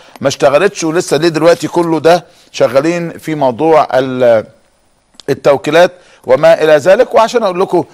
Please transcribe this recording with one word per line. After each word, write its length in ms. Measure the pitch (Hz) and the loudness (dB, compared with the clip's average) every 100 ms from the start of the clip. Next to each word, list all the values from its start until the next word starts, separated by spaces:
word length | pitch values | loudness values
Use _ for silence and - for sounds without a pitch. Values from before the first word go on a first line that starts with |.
| - - | -20 -8
ما 60 | 135 | -6
اشتغلتش 560 | - 143 143 196 - | -2 0 2 0 -4
ولسه 340 | 160 165 - 147 | -6 -4 -2 -2
ليه 120 | 170 | -2
دلوقتي 380 | 160 165 165 156 | 0 2 0 -2
كله 320 | 175 170 160 | -4 -2 0
ده 260 | 156 175 - _ _ | 2 0 -2 _ _
شغالين 680 | - 135 131 160 175 170 - | -2 0 0 -2 -2 -6 -12
في 180 | - 151 | -10 -4
موضوع 520 | 135 117 160 151 - | -2 -2 2 2 2
ال-، 500 | 131 131 127 120 113 107 _ _ _ _ _ _ _ - | -2 -2 0 2 2 -2 _ _ _ _ _ _ _ -8
التوكيلات 600 | 139 - 135 151 160 175 - _ _ - | -2 0 0 0 2 2 -2 _ _ -2
وما 380 | 135 160 165 | 2 2 2
إلى 140 | 156 151 | 2 2
ذلك. 380 | 165 214 247 - | 2 2 2 0
وعشان 280 | 226 233 | 0 -2
أقول 160 | 202 180 | -4 -4
لكم 240 | 190 180 - | -2 -2 -4